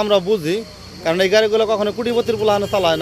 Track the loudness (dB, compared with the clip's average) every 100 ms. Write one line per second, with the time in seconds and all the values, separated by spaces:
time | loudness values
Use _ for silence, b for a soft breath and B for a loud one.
0 | 4 2 2 -2 -2 -4 -6 -16 -18 -6
1 | -2 0 2 4 4 2 0 0 -2 -2
2 | -2 0 0 0 2 0 0 0 2 2